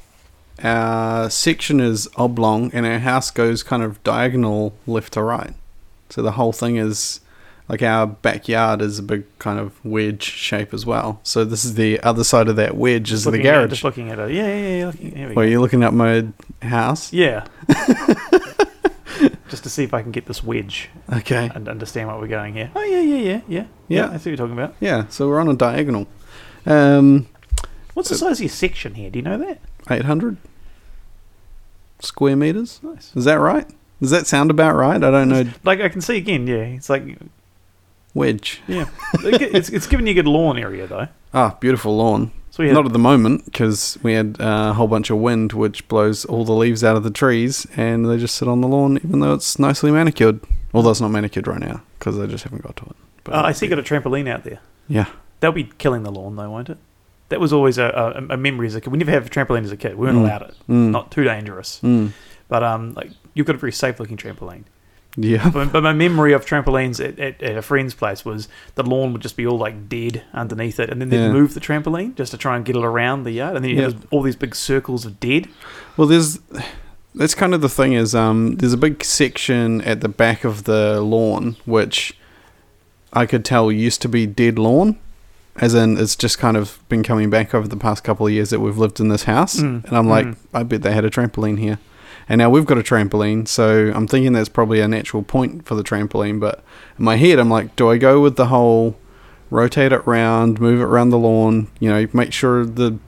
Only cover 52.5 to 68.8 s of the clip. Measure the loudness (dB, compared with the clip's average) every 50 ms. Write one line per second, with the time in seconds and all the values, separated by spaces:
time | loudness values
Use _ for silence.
52.5 | -12 -12 -14 -14 -16 -16 -18 -18 -20 _ _ _ _ _ -12 -6 -2 -2 0 0
53.5 | -2 -2 -2 -2 -2 -4 -2 -2 -4 -2 -2 -2 -4 -4 -4 -4 -8 -8 -10 -14
54.5 | -16 -16 -18 _ _ _ _ -4 -2 -2 -2 -2 -6 -14 -20 -20 -6 -2 -2 -2
55.5 | 0 -2 -6 -8 -8 -4 -2 -2 -2 -2 -6 -10 -10 -12 -12 -12 -12 -12 -12 -12
56.5 | -12 -12 -12 -14 -16 -18 _ _ _ _ _ _ _ _ _ -8 -4 -2 0 2
57.5 | 4 4 4 4 4 2 0 0 0 -2 -2 -2 -4 -6 -8 -8 -6 -4 -2 -2
58.5 | -2 -4 -4 -6 -6 -8 -6 -4 -2 -2 0 2 0 0 0 -2 -4 -4 -2 0
59.5 | -2 -2 -2 -4 -8 -8 -8 -8 -4 -2 0 2 4 4 4 2 0 -2 -8 -14
60.5 | -20 -12 -4 0 2 4 4 2 2 -2 -4 -4 -2 0 0 0 0 -4 -8 -12
61.5 | -12 -14 -14 -14 -10 -2 0 2 2 2 2 -2 -6 -10 -20 -20 -20 -20 _ -4
62.5 | -2 0 0 0 -2 -4 -6 -10 -12 -12 -14 -16 -18 _ -20 -8 -4 -2 -2 -2
63.5 | -2 -4 -4 -8 -6 -4 -4 -4 -4 -6 -10 -12 -12 -12 -14 -14 -16 -14 -16 -16
64.5 | -18 -18 -20 _ _ _ _ _ _ _ _ _ -6 -2 0 2 2 4 4 2
65.5 | 2 2 0 0 2 2 2 2 2 2 2 2 4 4 4 4 4 2 2 0
66.5 | -2 -2 0 0 0 0 0 -2 -4 -6 -8 -8 -8 -8 -8 -10 -8 -8 -8 -6
67.5 | -6 -6 -4 -2 -2 -2 -2 -4 -6 -6 -6 -6 -6 -6 -10 -10 -10 -10 -12 -14
68.5 | -18 -20 -20 -10 -8 -6